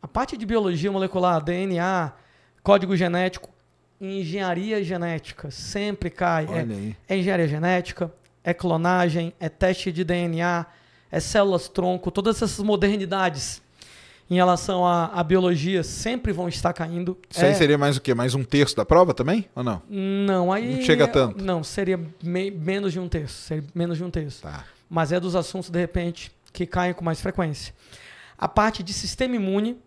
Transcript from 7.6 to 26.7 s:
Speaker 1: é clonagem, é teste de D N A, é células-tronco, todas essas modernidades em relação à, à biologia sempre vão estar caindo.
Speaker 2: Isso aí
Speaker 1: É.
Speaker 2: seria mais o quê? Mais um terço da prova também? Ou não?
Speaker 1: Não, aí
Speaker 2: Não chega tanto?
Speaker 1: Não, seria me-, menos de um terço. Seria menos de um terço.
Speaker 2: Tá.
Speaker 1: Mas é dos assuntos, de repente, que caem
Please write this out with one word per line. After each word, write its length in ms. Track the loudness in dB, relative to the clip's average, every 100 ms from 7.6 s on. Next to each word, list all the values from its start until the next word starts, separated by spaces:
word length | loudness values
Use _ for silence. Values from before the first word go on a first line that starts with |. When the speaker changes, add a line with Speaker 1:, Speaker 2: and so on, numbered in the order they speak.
| 0 0 -2 -6 -8 -8 _ _
Speaker 1:
é 100 | -4
clonagem, 800 | -2 0 2 2 4 2 0 -4 -6
é 100 | -8
teste 420 | 0 0 0 -2
de 120 | -4
D 100 | -2
N 280 | 0 0 -2
A, 240 | 0 -2 -4 -14 _ _ _
é 80 | -4
células-tronco, 920 | 0 2 4 2 -2 -2 0 0 -2
todas 240 | -2 0 0
essas 180 | 0 -2
modernidades 1040 | 0 2 2 0 -2 0 0 0 -8 -10 _ _ -20 -20 -20 -20 _
em 60 | 4
relação 500 | 4 4 0 0 2
à, 200 | 2 0
à 160 | -2
biologia 600 | 2 4 4 2 0 0
sempre 480 | -2 -6 -4 -4 -2
vão 160 | -2 -4
estar 260 | -2 -2
caindo. 440 | -2 -6 -4 -6 -6 -10
Speaker 2:
Isso 140 | 2 4
aí 60 |
Speaker 1:
É. 20 |
Speaker 2:
seria 240 | 6 6 6
mais 180 | 4 2
o 40 |
quê? 120 | 2
Mais 200 | 0 2 0
um 80 |
terço 320 | 2 4 4 2
da 80 | 6
prova 280 | 6 6
também? 340 | 4 2 0 0 -4
Ou 80 |
não? 180 | -4 -4 -6
Speaker 1:
Não, 640 | -6 -2 0 2 2 2
aí 240 | 0 -2 -2
Speaker 2:
Não 60 |
chega 260 | 2 4 6
tanto? 360 | 4 2 0
Speaker 1:
Não, 200 | -2 -2
seria 360 | -4 -4 -2 -2 -4 -10
me-, 280 | -6 -4 -4
menos 400 | -4 -4 -2 -2
de 80 | -4
um 80 | -4
terço. 340 | -6 -6 -12
Seria 200 | -8 -8 -6
menos 240 | -4 -4 -4
de 60 |
um 60 | -4
terço. 300 | -6 -6 -10
Speaker 2:
Tá. 220 | -14 -14 -16 -20 _
Speaker 1:
Mas 220 | -2 0
é 80 | 0
dos 160 | 0 -2
assuntos, 340 | -2 -6 -6
de 100 | -2
repente, 520 | -2 -2 -4 -6 -14 _ _
que 140 | -8
caem 280 | -4